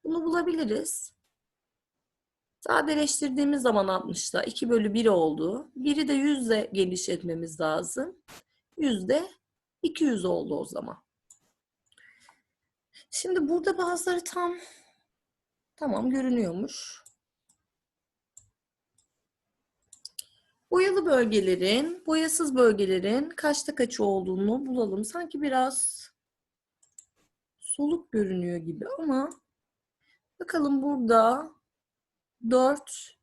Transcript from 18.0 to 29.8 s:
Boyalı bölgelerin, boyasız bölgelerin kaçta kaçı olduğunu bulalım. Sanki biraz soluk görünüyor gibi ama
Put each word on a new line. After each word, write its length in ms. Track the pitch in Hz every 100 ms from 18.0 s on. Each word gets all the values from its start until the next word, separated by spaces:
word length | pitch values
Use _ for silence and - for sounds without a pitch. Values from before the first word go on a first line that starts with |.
| _ _ _ - _ _ _ _ _ _ _ _ _ _ _ _ _ _ _ - - - - _ _ _ _
Boyalı 340 | 359 381 381 330
bölgelerin, 1000 | 262 233 214 190 180 185 226 311 359 -
boyasız 500 | 320 320 320 311 254
bölgelerin 760 | 240 202 190 190 190 240 311
kaçta 460 | - 302 294 - 302
kaçı 280 | 240 -
olduğunu 640 | 202 196 185 185 202 247 269
bulalım. 380 | 247 214 190
Sanki 380 | 214 349 330 277
biraz 680 | 294 262 262 262 - - - _ _ _ _ _ _ _ _ - _ _ _ _ _ _
soluk 520 | - - 294 339 -
görünüyor 460 | 220 196 185 175 175
gibi 280 | 165 - - 523
ama 300 | 320 262 294 - _ _ _ _